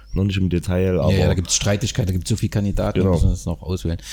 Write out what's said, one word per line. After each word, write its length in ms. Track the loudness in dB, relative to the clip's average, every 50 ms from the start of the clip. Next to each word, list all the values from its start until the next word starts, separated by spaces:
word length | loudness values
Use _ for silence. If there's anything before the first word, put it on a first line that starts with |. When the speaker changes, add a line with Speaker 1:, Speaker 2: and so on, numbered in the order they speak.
| -14 -6 -2
Speaker 1:
noch 100 | 0 0
nicht 140 | 0 0 0
im 100 | 0 2
Detail. 480 | 0 0 -2 0 0 0 2 2 2 2
Aber 140 | 2 2 4
Speaker 2:
Ja, 80 | 4
ja, 60 | 4 2
da 60 | 2
gibt's 200 | 0 -2 -2 -2
Streitigkeiten, 540 | -2 0 0 0 0 -2 -4 -2 -2 -2 0
da 40 | 0
gibt's 160 | -2 0 -2
so 60 | -2
viele 140 | -2 -2 -2
Kandidaten, 480 | -2 0 -2 0 0 0 -2 0 0 2
Speaker 1:
Genau. 100 | 2 4
Speaker 2:
da 40 | 4
müssen 100 | 4 4
wir 40 | 2 2
das 140 | 0 -2
noch 160 | -6 -6 -6 -4
auswählen. 360 | -6 -6 -4 -2 -4 -4 -4 -6 -8